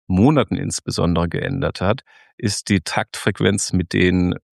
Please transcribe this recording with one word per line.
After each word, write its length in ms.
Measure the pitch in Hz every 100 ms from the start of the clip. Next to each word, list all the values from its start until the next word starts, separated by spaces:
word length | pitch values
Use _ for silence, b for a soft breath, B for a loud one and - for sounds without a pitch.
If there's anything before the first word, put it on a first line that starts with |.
| -
Monaten 480 | 90 127 151 - 87
insbesondere 760 | - - - - 87 85 85
geändert 500 | - - - 76 -
hat, 220 | 92 127 b b b b
ist 320 | 104 - -
die 120 | 98
Taktfrequenz, 920 | - 117 - - - - 101 98 -
mit 200 | 90 87
denen 400 | 98 90 90 90 - _